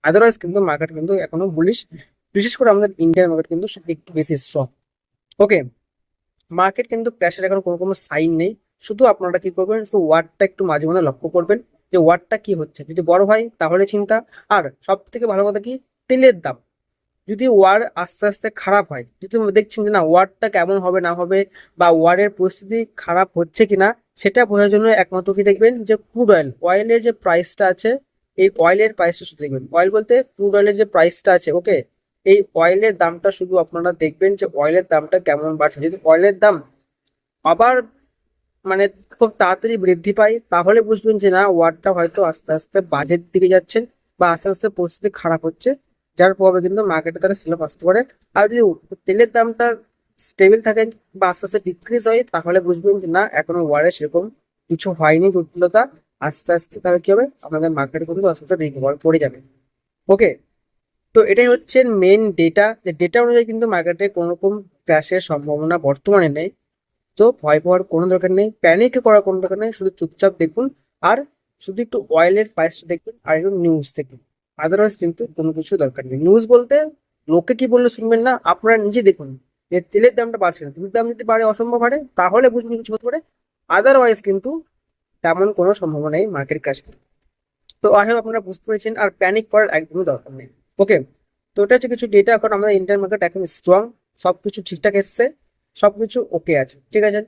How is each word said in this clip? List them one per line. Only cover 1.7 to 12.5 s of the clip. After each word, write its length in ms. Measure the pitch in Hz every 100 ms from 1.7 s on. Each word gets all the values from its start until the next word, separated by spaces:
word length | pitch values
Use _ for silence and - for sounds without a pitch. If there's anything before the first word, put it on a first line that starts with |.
| 233 - 160 _ _ _ 202
বিশেষ 180 | 220 -
করে 120 | 240
আমাদের 180 | 202 208 190 165
ইন্ডিয়ান 220 | 165 180
মার্কেট 160 | 160 160
কিন্তু 140 | 170 202
সেটা 160 | - 170 160
একটু 140 | _ 165
বেশি 160 | 151 147 -
স্ট্রং। 200 | 147 127 _ _ _ _ _ _ _
ওকে, 160 | 208 190 127 _ _ _ _ _ _ _ _ 170
মার্কেট 260 | 185 190 240
কিন্তু 160 | 226 226 233
ক্র্যাশের 260 | 175 170 185
এখন 120 | 196 185
কোনো 120 | 175
কোনো 120 | 185 190 -
সাইন 240 | 147 160 160
নেই। 100 | 175 220 _ _ -
শুধু 180 | 208 254
আপনারা 260 | 202 180 180
কি 60 | 185 180
করবেন? 220 | 190 220 208
শুধু 120 | 208 160
ওয়ারটা 360 | 160 165 _ 196
একটু 120 | - 190
মাঝে 160 | 147 156
মাঝে 120 | 180 156
লক্ষ্য 180 | 127 160 175
করবেন 220 | 170 214 - _ _
যে 60 | 185 160
ওয়ারটা 300 | 175 _ 214
কি 80 | 214